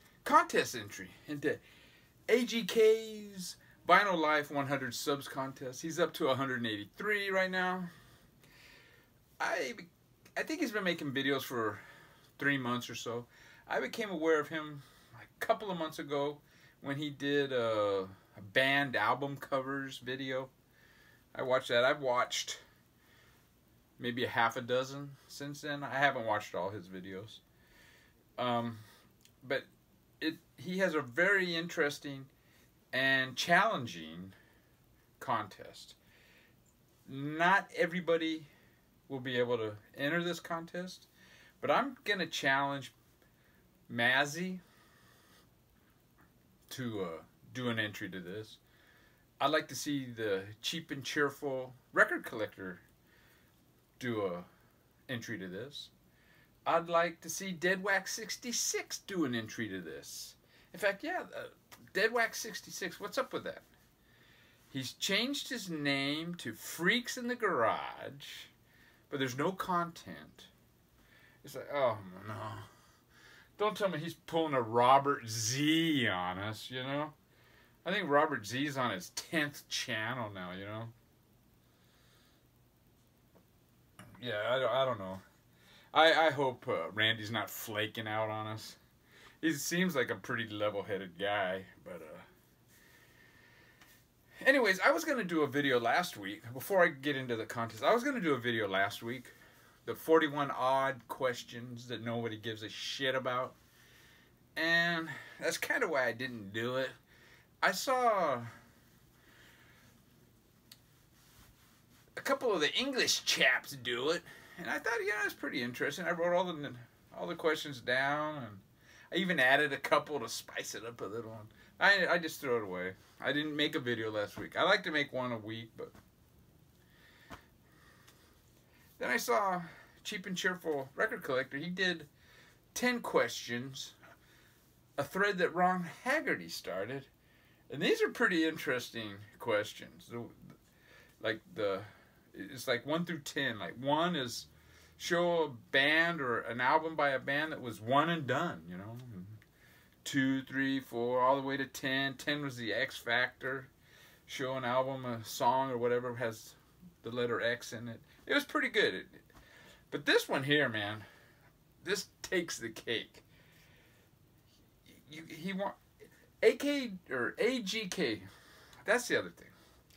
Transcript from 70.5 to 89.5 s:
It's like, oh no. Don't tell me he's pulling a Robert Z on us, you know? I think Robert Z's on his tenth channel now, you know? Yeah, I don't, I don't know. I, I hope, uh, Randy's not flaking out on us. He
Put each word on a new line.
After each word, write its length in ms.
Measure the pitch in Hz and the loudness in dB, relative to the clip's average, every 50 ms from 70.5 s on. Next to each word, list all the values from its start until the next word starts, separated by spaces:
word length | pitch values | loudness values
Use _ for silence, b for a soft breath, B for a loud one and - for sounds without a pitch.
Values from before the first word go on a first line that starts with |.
| _ _ _ _ _ _ _ _ b b b b b b b b b b - | _ _ _ _ _ _ _ _ b b b b b b b b b b -18
It's 80 | 143 - | -14 -12
like, 160 | 131 - - 143 | -12 -8 -4 2
oh 220 | 143 135 120 107 104 95 92 92 95 98 107 | 4 4 4 4 2 -4 -12 -14 -12 -10 -8
no. 60 | 107 107 107 107 110 107 104 B B B B B B B B B B B B B B B B B B | -8 -8 -8 -8 -10 -10 -14 B B B B B B B B B B B B B B B B B B
Don't 200 | - 208 214 196 | 0 0 0 2
tell 120 | 208 208 190 | 2 2 0
me 100 | 165 147 | 2 0
he's 160 | 165 - - | -4 -6 -8
pulling 400 | - _ - 160 165 160 156 143 | -10 _ -2 2 2 2 4 4
a 80 | 131 117 | 2 2
Robert 640 | 107 113 120 123 127 135 139 135 139 139 139 123 | 4 6 8 10 10 10 10 8 6 2 0 -2
Z 800 | 113 110 113 110 110 127 139 147 151 160 165 165 165 151 135 117 | -6 -4 -2 -2 -2 0 2 4 4 4 4 4 4 4 4 4
on 320 | 104 92 90 90 90 92 95 | 2 2 2 0 -2 -2 -2
us, 300 | 101 110 107 - - - | -4 -6 -6 -8 -10 -8
you 100 | 127 127 | -8 -6
know? 320 | 127 135 139 143 151 151 - - _ b b b b b b b b b b b _ | -4 -2 -2 -2 -2 -4 -8 -14 _ b b b b b b b b b b b _
I 60 | 170 | -2
think 180 | 190 208 185 139 | -2 -2 2 4
Robert 380 | 143 143 156 151 143 120 101 | 6 6 6 4 2 -2 -4
Z's 320 | 98 120 131 147 151 135 135 | -4 -2 -2 -2 -2 0 0
on 140 | 127 117 98 | 0 0 0
his 180 | 92 90 - - | -2 -6 -8 -10
tenth 520 | - - - 170 156 147 143 - - - - | -10 -8 -2 0 0 0 0 -4 -10 -10 -6
channel 640 | - - - 131 117 110 110 113 131 127 113 104 101 | -6 -6 -4 -2 -4 -2 -2 -2 -4 -4 -6 -6 -8
now, 200 | 92 90 90 90 | -8 -8 -8 -8
you 80 | 95 98 | -8 -8
know? 200 | 101 107 110 117 117 117 - _ _ _ _ _ _ _ _ _ _ _ _ b b b b b b b b b b b b b b b b b b _ _ _ _ _ _ _ _ _ _ _ _ _ _ _ _ _ - _ _ _ _ _ _ _ _ _ _ _ - - - - - 123 | -8 -8 -8 -10 -10 -14 -18 _ _ _ _ _ _ _ _ _ _ _ _ b b b b b b b b b b b b b b b b b b _ _ _ _ _ _ _ _ _ _ _ _ _ _ _ _ _ -20 _ _ _ _ _ _ _ _ _ _ _ -20 -20 -20 -18 -10 -8
Yeah, 200 | 120 107 104 107 117 | -4 -4 -2 0 0
I 120 | 127 131 | 2 2
don't, 100 | 131 113 | 2 2
I 140 | 117 135 135 | 4 4 4
don't 160 | 131 120 101 | 2 2 -2
know. 180 | 95 95 95 95 - - _ _ _ _ B B B B B B B B - | -4 -8 -8 -10 -12 -18 _ _ _ _ B B B B B B B B 4
I, 340 | 147 160 165 143 147 165 156 | 6 8 8 8 8 6 4
I 20 | |
hope, 380 | 135 139 139 131 123 - - 127 | 4 4 2 0 0 -2 -2 -2
uh, 240 | 101 82 82 80 92 | 0 0 -2 -2 0
Randy's 380 | 107 110 110 113 110 107 104 117 | 2 4 4 4 2 -2 -4 -4
not 180 | 107 101 - | -4 -4 -4
flaking 560 | - - - - 107 104 107 107 - 117 107 | -8 -10 -10 -4 -2 -2 -2 -2 -4 -6 -6
out 240 | 107 107 110 110 107 | -4 -2 -2 -2 -2
on 160 | 107 107 107 | -2 -4 -6
us. 300 | 107 110 110 - - - - - _ _ _ B B B B B B B B | -6 -8 -10 -10 -14 -18 -20 -20 _ _ _ B B B B B B B B
He 120 | - 165 | 0 0